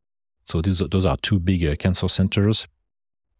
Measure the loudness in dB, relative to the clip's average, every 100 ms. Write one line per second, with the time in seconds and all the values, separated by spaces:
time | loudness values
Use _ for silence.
0 | _ _ _ _ -6 -2 0 -2 0 0
1 | 0 0 0 0 0 0 0 0 -2 0
2 | -2 0 0 2 2 0 -4 _ _ _
3 | _ _ _ _